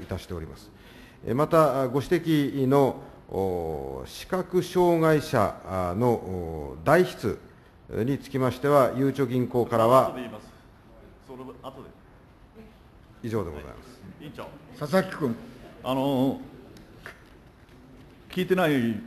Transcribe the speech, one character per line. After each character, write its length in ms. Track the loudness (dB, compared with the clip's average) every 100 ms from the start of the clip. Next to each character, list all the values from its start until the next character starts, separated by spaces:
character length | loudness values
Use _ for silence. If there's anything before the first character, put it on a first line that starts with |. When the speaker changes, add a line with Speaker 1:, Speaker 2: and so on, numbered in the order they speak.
Speaker 1:
い 40 | -8
た 140 | -10
し 60 | -8
て 80 |
お 60 | -10
り 40 | -10
ま 120 | -14
す。 120 | -20 -20 -20 -20 -20 -14 -4
え 60 |
ー、 40 | -2
ま 120 | 2
た、 400 | 4 4 2 0
ご 140 | -2
指 80 | 0
摘 580 | -2 2 0 0 0 2
の、 340 | 4 4 0 -10 -20 -8
お、 760 | -4 -2 -2 -4 -6 -8 -10 -12
視 220 | -14 -6
覚 340 | -6 0 -2
障 400 | 0 2 4 4
害 200 | 4 2
者、 340 | 2 2 2 -2 -6
あ、 300 | -4 -2 0
の、 160 | 2
お、 680 | 2 -2 -6 -6 -8 -10 -4
代 200 | 2 4
筆 340 | 4 -2 -4 -4 -10 -20 -20 -20 -8 -4 -2
に 140 | -4
つ 100 | -4
き 80 | -2
ま 140 | -2
し 80 | 0
て 80 | 4
は、 240 | 4 4 2
ゆ 120 | 0
う 60 |
ち 80 | 0
ょ 20 | 0
銀 220 | 0 0
行 180 | 0 2
か 120 | 4
ら 100 | 6
は 220 | 6 4
Speaker 2:
後 40 | -2
で 60 |
言 80 | -10
い 20 |
ま 80 | -14
す。 80 | -18 -20 -20 -20 -20 -20 -20 -20 -20
そ 100 | -18
の 80 |
後 380 | -16 -16 -16 -16
で。 80 | -18 -20 -20 -20 -20 -20 -20 -20 -20 -20 -20 -20 -20 -14
Speaker 1:
以 60 | -6
上 140 | -4
で 60 | -4
ご 60 | -8
ざ 60 |
い 20 | -14
ま 60 | -16
す。 180 | -20 -20 -20 -18
Speaker 2:
委 40 | -16
員 60 | -14
長。 100 | -16 -18 -20 -12
Speaker 3:
佐 160 | -2
々 100 | 0 0
木 60 | -4
君。 200 | -4 -4 -10 -20 -20 -12
Speaker 2:
あ 120 | -4 -2
の、 440 | 0 2 2 0 -10 -18 -20 -20 -20 -20 -20 -20 -20 -20 -20 -20 -20 -20 -20 -20 -20 -20 -10
聞 140 | -6
い 20 | 0
て 80 |
な 140 | 2 4
い 260 | 2 2 -2